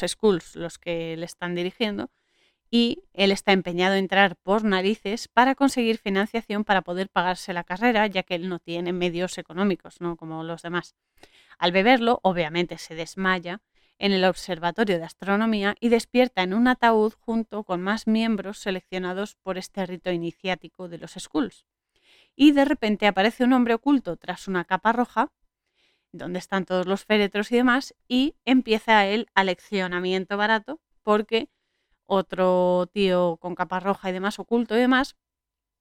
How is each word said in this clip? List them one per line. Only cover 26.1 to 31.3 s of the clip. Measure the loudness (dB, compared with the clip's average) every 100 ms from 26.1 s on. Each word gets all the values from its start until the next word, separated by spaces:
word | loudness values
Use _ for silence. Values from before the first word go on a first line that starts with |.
donde | -14 -8 -8
están | -4 -4
todos | -2 -2 -2
los | -4
féretros | 0 0 2 -2 0
y | 2
demás, | 2 2 -2 -14 _
y | 0 0 -4
empieza | 2 2 2 -2 4 4 4
el | 0 -2
aleccionamiento | 0 0 -2 -4 -4 -2 -4 -2 -4 -4 -4
barato, | 0 0 -2 -14 _ _
porque | 0 0 0